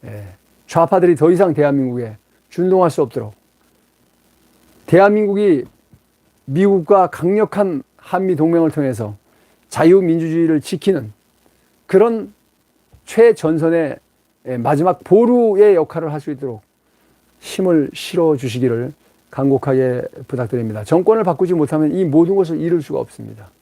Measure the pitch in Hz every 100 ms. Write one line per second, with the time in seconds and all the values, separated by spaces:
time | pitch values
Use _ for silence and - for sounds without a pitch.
0 | - 104 98 - _ _ _ 170 165 185
1 | 175 160 156 175 190 147 147 139 131 123
2 | 113 107 _ _ _ - 185 185 175 143
3 | 139 127 107 - _ _ _ _ _ _
4 | _ _ _ _ _ _ _ _ - 170
5 | 202 208 208 196 208 147 - _ _ _
6 | _ _ _ _ - 139 196 196 156 196
7 | 180 - 165 202 214 - 196 151 - _
8 | - 185 190 165 160 170 160 151 139 113
9 | 107 104 _ _ _ _ _ - 160 190
10 | 180 165 160 160 165 156 - 180 - 180
11 | 107 - _ _ _ _ _ _ _ 190
12 | 226 226 196 _ _ _ _ _ _ _
13 | - - 233 220 156 160 160 170 160 -
14 | _ _ _ _ 123 127 120 143 175 175
15 | - 190 233 247 226 196 208 185 151 170
16 | 160 147 143 139 139 110 _ _ _ _
17 | _ _ _ _ - - 185 165 139 -
18 | - 170 165 143 127 117 123 117 123 143
19 | _ _ _ - 139 135 143 131 127 123
20 | - - 127 131 117 127 113 107 107 165
21 | 185 220 185 160 185 175 147 156 156 180
22 | 180 147 170 196 175 156 165 170 143 139
23 | 117 - 110 107 101 _